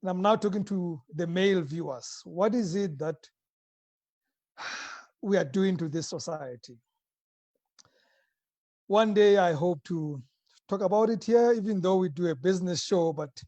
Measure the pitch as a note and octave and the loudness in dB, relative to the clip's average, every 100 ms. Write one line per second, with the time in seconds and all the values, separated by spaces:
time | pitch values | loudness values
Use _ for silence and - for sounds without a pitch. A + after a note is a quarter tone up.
0 | F#3 F#3 F#3+ A3 G#3 G3+ G3 G3 F3+ D#3+ | -6 -2 2 2 2 -2 -4 -4 -4 -8
1 | _ D#3 E3+ F3 F#3+ F#3+ D#3 D#3 D#3+ C3 | _ -6 -4 0 2 2 0 -6 -8 -10
2 | - - - E3+ G3+ A#3+ G#3 E3+ G3+ D3 | -12 -18 -16 -2 0 0 -2 -2 -4 -4
3 | D3+ E3+ _ _ _ _ _ _ _ _ | -8 -8 _ _ _ _ _ _ _ _
4 | _ _ _ _ _ _ - - - - | _ _ _ _ _ _ -14 -12 -14 -16
5 | - _ G#3+ G3 D#3 C3+ F#3+ F#3 E3 D3+ | -20 _ 0 0 0 0 0 0 -4 -6
6 | D#3 E3+ A#2+ D#3+ C#3 B2 - A#2+ _ _ | -8 -10 -10 -10 -10 -14 -18 -20 _ _
7 | _ _ _ _ _ _ _ _ _ _ | _ _ _ _ _ _ _ _ _ _
8 | _ _ _ _ _ _ _ _ _ G3+ | _ _ _ _ _ _ _ _ _ 2
9 | A3 G#3 G#3 G3+ F3+ D#3 E3+ E3+ - E3+ | 2 6 6 6 4 2 0 -2 -4 -6
10 | D3+ D3 - _ _ _ _ G3 G3 G#3 | -6 -8 -12 _ _ _ _ -2 0 2
11 | A3 A3 - A#3 A#3+ A#3 G3+ G#3 F3+ F#3+ | 2 0 4 4 6 4 0 0 2 2
12 | F#3 C#3+ F3 D3+ C#3+ F#3+ F3+ E3+ - F#3+ | 0 0 -2 0 0 0 0 -4 0 0
13 | E3 D3+ D3+ - | 0 -2 -8 -10